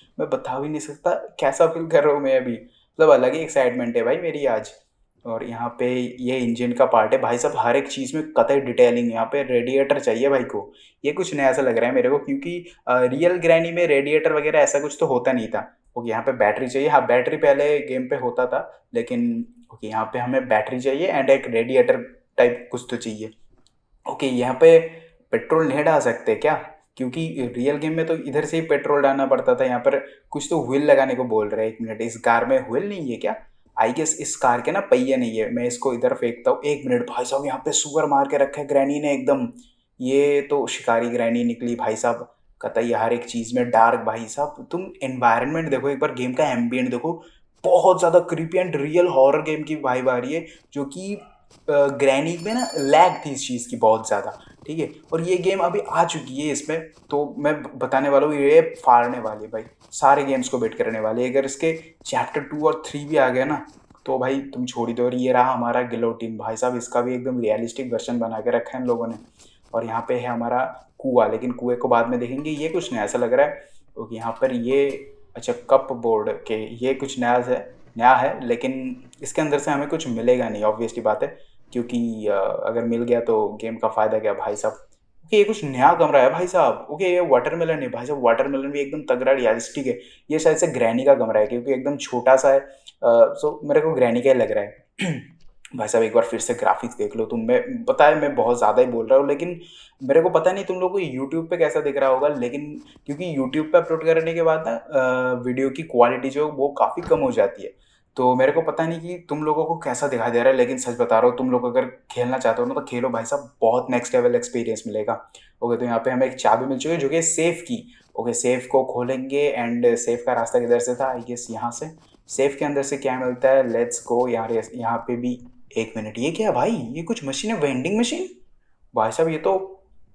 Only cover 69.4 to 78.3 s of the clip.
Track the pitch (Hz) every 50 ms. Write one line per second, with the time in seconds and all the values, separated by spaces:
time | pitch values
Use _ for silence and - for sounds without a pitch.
69.4 | - _ _ _ _ _ - 113 113 113 113 117 117 - 127 120 120 123 120 117
70.4 | 117 117 120 123 131 - - - - _ _ - - 135 123 120 110 107 113 113
71.4 | 123 123 120 - 123 123 123 120 - 123 120 117 117 120 127 120 123 - - 139
72.4 | 151 156 156 143 151 160 160 180 - - 127 110 104 101 - 123 120 113 123 131
73.4 | 147 - - - - - - - _ _ - - 113 113 113 110 110 117 113 -
74.4 | 139 131 127 120 117 123 135 139 139 139 131 - - - - - - _ - 127
75.4 | - - 120 - - - 135 135 - - 131 120 117 117 113 107 107 107 104 -
76.4 | - - 113 107 110 - 117 113 123 131 139 135 143 139 - 127 123 120 123 123
77.4 | 120 123 127 - - - - - - - - 117 117 123 131 123 127 147